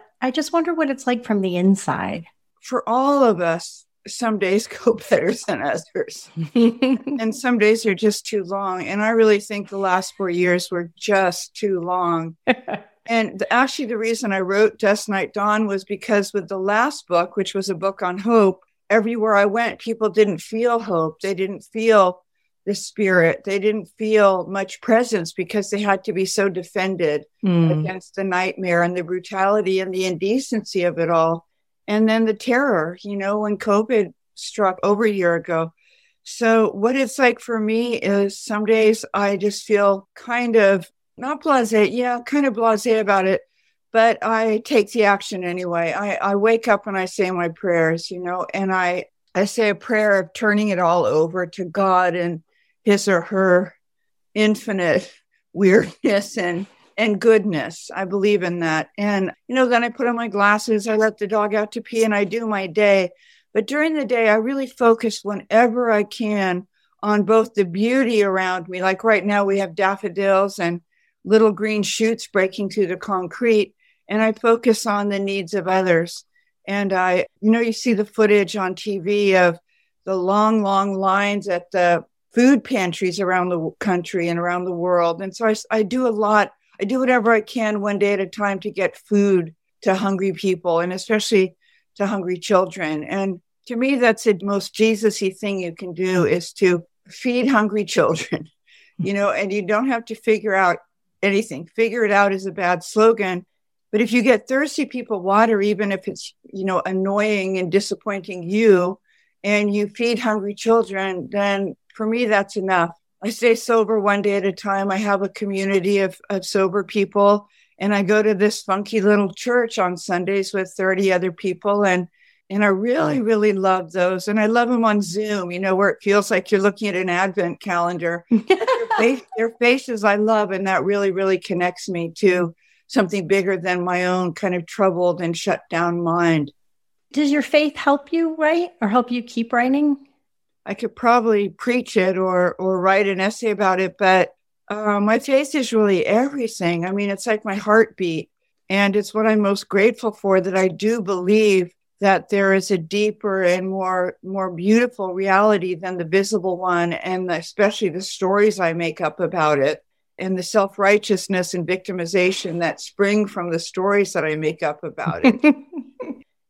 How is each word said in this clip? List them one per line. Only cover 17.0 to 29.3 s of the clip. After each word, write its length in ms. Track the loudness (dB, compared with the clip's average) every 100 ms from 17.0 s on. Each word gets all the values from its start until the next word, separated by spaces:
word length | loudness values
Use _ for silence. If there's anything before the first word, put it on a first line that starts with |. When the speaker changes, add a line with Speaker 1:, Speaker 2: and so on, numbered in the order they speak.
| -2
Speaker 2:
book, 300 | -2 0 -4
which 180 | -4
was 140 | -6 -6
a 60 |
book 260 | -4 -4 -4
on 140 | -6 -4
hope, 460 | 2 4 4 2 _ _ 0
everywhere 480 | 0 0 -2 2 4
I 80 |
went, 340 | 2 0 -2 -4
people 300 | -8 -4 0
didn't 300 | 2 2 0
feel 400 | -6 -4 0 0
hope. 420 | 0 -2 -2 -4
They 140 | -6
didn't 300 | -4 -4 -6
feel 580 | -10 -2 4 6 4 0 _ _ _ _
the 100 | -8
spirit. 680 | -8 -8 -2 2 4 4 2
They 140 | -2 -2
didn't 320 | 0 -2 -6 -8
feel 480 | 0 4 6 4 -2
much 340 | -6 -6 -8
presence 540 | 2 2 2 -2 -4
because 340 | -8 -6 -4 -4
they 120 | -2
had 240 | 0 0
to 100 | -2
be 100 | -4
so 240 | -2 0 -2
defended 800 | -2 -8 -4 -4 -2 -2 -2 -6 _
Speaker 1:
Mm. 360 | 0 2 2 2
Speaker 2:
against 340 | -2 -8 -12
the 100 | -8
nightmare 580 | -4 -2 -2 -4 -2 2
and 140 | 2 -2
the 80 |
brutality 760 | -4 -8 -6